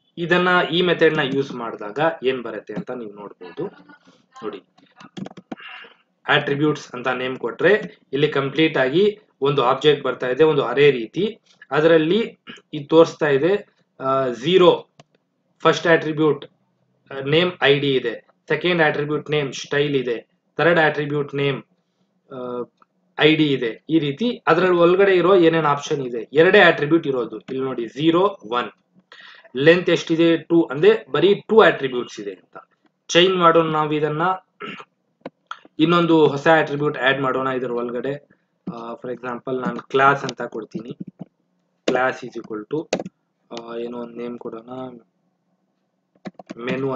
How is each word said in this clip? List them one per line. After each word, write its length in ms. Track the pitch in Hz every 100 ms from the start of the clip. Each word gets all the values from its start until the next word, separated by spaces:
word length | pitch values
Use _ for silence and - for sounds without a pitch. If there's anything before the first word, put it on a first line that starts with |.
| _ -
ಇದನ್ನ, 260 | 170 180 180 180 - 170
ಈ 40 | 180
method 280 | 160 160 156
ನ 40 | 135 135
ಯೂಸ್ 160 | 135 123
ಮಾಡಿದಾಗ 380 | 113 110 104 104 160 160 127
ಏನ್ 100 | 131 113
ಬರುತ್ತೆ 260 | 107 - 104
ಅಂತ 120 | - 127
ನೀವು 120 | 110 104
ನೋಡ್ಬೋದು. 420 | 101 - 90 87 - - - - _ _ _ -
ನೋಡಿ, 160 | 107 101 - _ _ _ - - - - - - - - - _ _ _ - 143
Attributes 500 | 143 143 151 147 - 123
ಅಂತ 120 | 123 123
name 160 | 127 127
ಕೊಟ್ರೆ 280 | 117 110 156 208 175 - _ 135
ಇಲ್ಲಿ 140 | 147 143
complete 380 | 139 147 160 151
ಆಗಿ 200 | 131 156 208 208 _ _ 139
ಒಂದು 140 | 139 123
object 320 | 131 151 139 127
ಬರ್ತಾ 200 | 123 127
ಇದೆ, 100 | 127 160
ಒಂದು 120 | 147 117
array 160 | 127 143 127
ರೀತಿ. 240 | 110 156 214 - _ _ - 139
ಅದರಲ್ಲಿ 440 | 160 165 156 202 220 - - - _ 196
ಇದು 100 | 143
ತೋರಿಸ್ತಾ 360 | 160 160 - 156 135
ಇದೆ, 140 | 160 202 - _ _ - 135
ಆ, 40 | 135 131 117
zero 280 | 143 185 175 120 - _ _ _ _ _ _ _
first 240 | 156 147 175 160
attribute, 480 | 151 151 156 139 - _ _ _ _ _ -
ಆ, 80 | 139 139 156
name 160 | 180 175 135
I 20 | 143
ಡಿ 80 | 139 131
ಇದೆ, 140 | 120 104 - _ -
Second 280 | 151 175 180 151
attribute 380 | 147 147 147 - 151
name 140 | 135 -
style 340 | - 143 147 139
ಇದೆ, 140 | 123 113 - _ _ -
Third 220 | 156 170 156
attribute 460 | 147 147 147 139 139
name, 180 | 139 127 - _ _ _ _ _ - 131
ಆ, 20 | 123 123 117 _ _ _ _ - 151
ಐ 40 | 156
ಡಿ 80 | 151 131
ಇದೆ. 140 | 117 107 -
ಈ 40 | 160 147
ರೀತಿ 220 | 139 240 233 -
ಅದರ 180 | 165 185 175
ಒಳಗಡೆ 300 | 170 180 196 185
ಇರೋ 120 | 170 196 165
ಏನೇನ್ 200 | 165 156
option 280 | 147 - 151 127
ಇದೆ, 120 | 120 107 135
ಎರಡೇ 200 | 175 208 175
attribute 360 | 160 147 165 143
ಇರೋದು. 260 | 131 113 107 -
ಇಲ್ಲಿ 140 | 131 131
ನೋಡಿ, 160 | 123 113 127
zero, 260 | 160 165 202 196 104 120
one, 100 | 107 - _ _ _ - - - - 127 147
Length 240 | 175 180 165
ಎಷ್ಟಿದೆ, 320 | - 160 170 165 -
ಟೂ, 80 | 170 160
ಅಂದ್ರೆ 180 | 131 190 220 - 143
ಬರೀ 140 | 180 196 -
two 60 | 220 196
attributes 480 | - 135 123 113 -
ಇದೆ 120 | 101 92
ಅಂತ. 140 | _ - - _ _ _ -
ಚೇಂಜ್ 220 | 165 185 185
ಮಾಡೋಣ 240 | 170 165 160 156
ನಾವು 120 | 151 151
ಇದನ್ನ, 240 | 151 147 175 185 - _ - - - _ _ _ - - - - - -
ಇನ್ನೊಂದು 320 | 160 175 165 160 147
ಹೊಸ 140 | 139 170 160
attribute 360 | 147 143 147 131 127
add 120 | 135 135
ಮಾಡೋಣ 240 | 131 135 127
ಇದರ 140 | 123 120
ಒಳಗಡೆ. 320 | 120 120 127 143 - _ _ _ -
ಆ, 40 | 117 117 120
for 80 | 123 120
example, 400 | 127 120 - 131 123
ನಾನು 140 | 117 -
class 280 | 135 135 139 131
ಅಂತ 140 | 120 120 120
ಕೊಡ್ತೀನಿ, 360 | 107 110 117 139 - - - _ _ _ _ _ -
class 260 | 127 131 123 120
is 80 | 117
equal 200 | 107 107 107
to, 80 | 147 165 - - - _ _ _
ಆ, 60 | 120 117 117 120
ಏನೋ 120 | 120 117
ಒಂದು 120 | 117
name 160 | 120 120
ಕೊಡೋಣ, 280 | 120 113 117 127 127 120 _ _ _ _ _ _ _ _ _ _ _ _ - - - 117 123
Menu 220 | 131 135